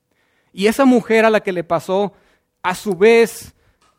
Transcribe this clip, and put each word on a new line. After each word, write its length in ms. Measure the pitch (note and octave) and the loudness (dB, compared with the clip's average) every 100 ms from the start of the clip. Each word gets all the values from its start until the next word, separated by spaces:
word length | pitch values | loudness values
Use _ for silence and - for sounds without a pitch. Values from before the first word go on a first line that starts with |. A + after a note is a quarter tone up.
| _ _ _ _ _ | _ _ _ _ _
Y 160 | F3+ G3+ | -4 -2
esa 160 | A3+ | 2
mujer 400 | C4 B3 - A3 | 2 2 2 2
a 60 | A3 | 2
la 100 | G#3+ | 0
que 120 | G3+ | -2
le 120 | F3+ | -8
pasó, 480 | E3 E3 - F#3+ G3+ - _ _ _ _ | -6 -6 -4 -4 -4 -10 _ _ _ _
a 120 | F3+ | -8
su 220 | F#3 G#3+ E3+ | -6 -6 0
vez, 580 | G#3+ A#3 A3+ - - _ _ _ _ | 4 4 2 -4 -20 _ _ _ _